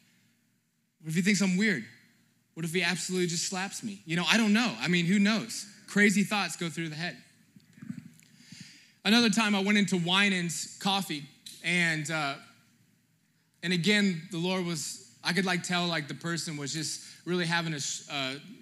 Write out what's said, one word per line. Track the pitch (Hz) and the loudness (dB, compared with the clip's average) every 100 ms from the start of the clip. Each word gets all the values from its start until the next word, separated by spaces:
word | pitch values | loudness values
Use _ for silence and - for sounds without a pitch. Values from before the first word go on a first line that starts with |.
| _ _ _ _ _ _ _ _ _ _ | _ _ _ _ _ _ _ _ _ _
What | 156 | -4
if | 165 | 0
he | |
thinks | 185 196 | 2 4
I'm | 196 180 | 2 2
weird? | 220 147 107 - _ _ _ _ _ | 2 0 -4 -16 _ _ _ _ _
What | - 160 | -10 -4
if | |
he | 175 | 0
absolutely | 175 180 - 180 180 | 0 -2 -2 0 0
just | 165 - | -2 -4
slaps | 185 190 - | -4 -6 -8
me? | 110 98 - | -10 -10 -4
You | 170 | -2
know, | 160 | 4
I | 208 | 4
don't | 214 | 6
know. | 214 240 110 | 4 2 0
I | 143 | 0
mean, | 180 170 | 2 4
who | 208 | 4
knows? | 202 220 113 - - - - | 4 2 -2 -8 -12 -18 -4
Crazy | 202 208 196 | 4 6 6
thoughts | 185 208 175 - | 2 0 -2 -4
go | 170 | -6
through | 160 165 | -6 -8
the | 151 | -6
head. | 170 123 - _ _ - _ - - - - - _ _ - - - - - _ 190 | -8 -10 -18 _ _ -20 _ -20 -12 -12 -14 -20 _ _ -20 -20 -20 -20 -20 _ 4
Another | 233 233 | 4 6
time | 214 214 | 2 2
I | 202 | 2
went | 190 208 | 2 2
into | 185 180 | 2 0
Winans | 170 185 202 185 170 156 - - | 2 4 4 2 -2 -6 -8 -6
Coffee, | 202 196 185 151 147 - - - | -2 -2 -2 -8 -10 -18 -20 -8
and, | 170 175 170 156 156 | -2 2 2 0 -2
uh, | 160 143 139 - _ _ _ _ _ _ _ _ _ _ _ | -2 -2 -4 -12 _ _ _ _ _ _ _ _ _ _ _
and | 170 | -2
again, | 180 165 208 202 165 160 | 0 4 4 4 0 -6
the | 165 | -4
Lord | 180 190 170 | -2 -2 -4
was, | 160 - - - - | -6 -8 -12 -18 -8
I | 156 | -2
could, | 180 185 | 0 0
like, | 180 | -2
tell, | - 180 175 | -2 -2 0
like, | 160 139 | -2 -4
the | 143 | -8
person | 170 170 170 147 | -6 -6 -6 -8
was | 139 | -8
just | 156 156 - - - - | -6 -6 -8 -12 -14 -4
really | 180 165 | -2 0
having | 170 165 147 | 0 0 -4
a | |
sh-, | - - - | -6 -8 -8
uh, | 147 131 139 - - | -6 -4 -6 -14 -20